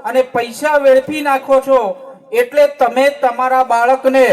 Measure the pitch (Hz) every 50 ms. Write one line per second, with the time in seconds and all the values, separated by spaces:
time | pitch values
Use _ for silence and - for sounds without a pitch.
0 | - 214 240 262 254 254 - 247 240 240 226 - 294 302 302 285 277 269 262 262
1 | 262 277 302 311 294 285 269 262 269 - 269 262 262 269 269 262 226 285 269 -
2 | - - - - _ _ - 233 247 247 277 294 294 285 285 - 262 233 233 254
3 | 269 285 277 - 262 254 - - 254 254 262 262 262 233 240 233 233 240 262 262
4 | - 269 262 269 254 233